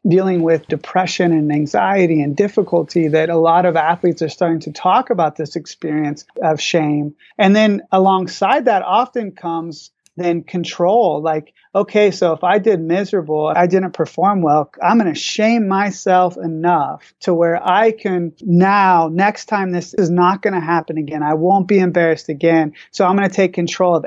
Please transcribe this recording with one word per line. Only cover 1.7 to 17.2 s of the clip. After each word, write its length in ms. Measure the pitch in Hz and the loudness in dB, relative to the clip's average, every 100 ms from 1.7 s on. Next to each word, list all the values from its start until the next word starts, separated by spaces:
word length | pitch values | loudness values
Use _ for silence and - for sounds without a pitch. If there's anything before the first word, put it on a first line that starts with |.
| 208 190 202 175 160 | 0 0 2 2 0
and 140 | 143 | -2
difficulty, 720 | 143 202 220 185 170 156 175 160 | -2 -4 -2 0 0 0 -2 0
that 240 | 156 165 | 0 0
a 60 | 170 | 2
lot 260 | 165 170 | 4 4
of 120 | 180 165 | 2 2
athletes 460 | 156 175 180 160 | 0 0 -2 -2
are 60 | 156 | -4
starting 300 | - 175 165 | -2 -2 -2
to 120 | 156 | -6
talk 380 | 151 185 214 262 | -4 0 0 0
about 260 | 196 156 - | 0 -2 -2
this 180 | 151 | -8
experience 720 | 165 - - 160 151 147 147 - - | -10 -12 -12 -6 -4 -4 -6 -12 -4
of 180 | 165 151 | -2 -2
shame. 540 | - 170 151 147 147 - _ - | -2 -2 0 -2 -4 -10 _ 0
And 160 | 196 | 2
then 280 | 208 214 202 - | 4 2 0 -2
alongside 720 | 190 190 190 180 - 196 277 | 0 2 2 -2 -4 0 0
that 180 | 247 202 | 2 0
often 480 | 180 202 247 247 208 | 0 0 0 -4 -8
comes 600 | - 170 165 165 151 - _ _ - | -10 -8 -8 -8 -14 -20 _ _ -6
then 260 | 175 170 | -4 -4
control, 800 | - 180 165 - 180 226 196 151 | -4 -6 -6 -2 2 2 2 0
like, 300 | 160 156 151 _ _ 196 | -2 -4 -6 _ _ -2
"Okay, 340 | - 208 208 | 0 2 2
so 220 | 190 175 | 2 -2
if 100 | 156 | 0
I 160 | 180 208 | 0 2
did 220 | 214 185 | 2 0
miserable, 720 | 160 180 196 202 151 151 156 | 0 -2 -2 -4 -2 -2 0
I 140 | 156 180 | 2 2
didn't 240 | 190 185 | 2 -2
perform 500 | 185 156 - 190 202 | -4 -6 0 0 2
well, 260 | 156 151 143 - | 2 2 0 -2
I'm 160 | 175 226 | 0 2
gonna 160 | 190 | 0
shame 540 | - - - 214 233 196 | -2 -6 -2 0 2 0
myself 680 | 190 202 190 196 180 180 180 | 0 -2 -4 0 2 2 -2
enough 800 | 175 160 170 170 135 147 _ _ | -8 -2 0 0 0 -8 _ _